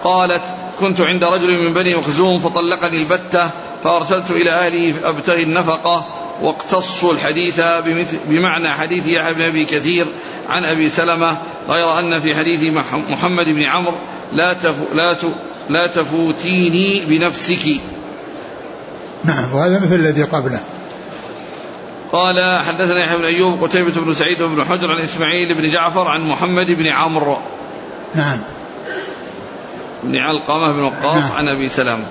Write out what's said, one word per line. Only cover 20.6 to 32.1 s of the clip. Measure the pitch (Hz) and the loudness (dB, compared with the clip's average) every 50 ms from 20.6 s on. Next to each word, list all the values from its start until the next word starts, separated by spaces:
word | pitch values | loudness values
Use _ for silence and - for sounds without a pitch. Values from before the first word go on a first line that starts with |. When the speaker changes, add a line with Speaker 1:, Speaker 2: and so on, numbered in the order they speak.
| - - - - - - - - - - - - - - - - - - - - - - - - - - - - - - | -6 -10 -12 -14 -14 -14 -14 -14 -14 -14 -14 -14 -12 -14 -14 -14 -14 -14 -14 -14 -14 -14 -14 -14 -14 -14 -14 -14 -8 -2
Speaker 1:
قال: | - 170 180 185 180 180 180 185 185 175 | 0 2 2 4 4 4 4 4 4 2
حدثنا | 147 156 165 165 185 175 175 180 | 2 0 0 0 2 2 4 2
يحيى | 175 160 170 170 | 2 2 2 2
بن | 165 | 2
أيوب، | 165 170 175 185 185 175 - - | 2 4 4 4 4 4 2 0
قتيبة | 160 - 185 180 170 151 170 | 2 2 2 2 2 2 0
بن | 160 160 160 | 0 0 2
سعيد | 139 - 160 180 170 | 2 2 2 2 2
وابن | 170 165 156 151 160 | 0 0 2 0 0
حجر | 160 180 185 175 165 | 0 0 0 2 0
عن | 156 165 | 0 0
إسماعيل | 160 156 165 165 165 151 165 175 180 170 170 | -2 -4 -2 -2 0 0 2 0 2 0 0
بن | 160 156 156 | 0 0 2
جعفر | 151 175 165 170 165 190 185 165 | 2 2 2 2 2 2 2 2
عن | 151 160 | 0 0
محمد | 160 156 143 127 175 180 180 180 180 175 | 0 -2 -2 0 0 0 2 2 2 2
بن | 175 160 160 160 | 2 2 2 0
عمرو. | 143 131 156 160 160 160 147 143 139 - - - - - - - - - - - - - - - - | 2 2 2 2 2 0 0 0 0 -2 -4 -10 -12 -12 -12 -12 -12 -14 -14 -14 -14 -14 -14 -4 -2
Speaker 2:
نعم. | 160 147 143 135 113 104 - - - - - - - - - - 381 - - 370 359 - - - - - - - - - - - - - - - - - | 0 0 0 0 -4 -6 -10 -12 -14 -14 -14 -14 -14 -12 -8 -8 -8 -8 -10 -12 -12 -12 -14 -14 -14 -14 -14 -14 -14 -14 -14 -14 -12 -12 -12 -12 -8 -4
Speaker 1:
بن | 127 131 135 | -2 -2 0
علقمة | 127 147 156 147 - - 147 156 165 156 | 0 0 -2 -2 -2 0 0 0 2 2
بن | 143 143 143 | 2 2 0
وقاص | 139 - - - 143 156 160 147 | -2 -2 -2 -2 2 2 2 2
Speaker 2:
نعم. | 139 | 2
Speaker 1:
عن | - - 151 143 | 0 0 0 0
أبي | 139 135 135 131 | 0 0 -2 -2
سلمة. | - - 131 123 117 110 110 - | 0 0 0 0 0 -2 -4 -8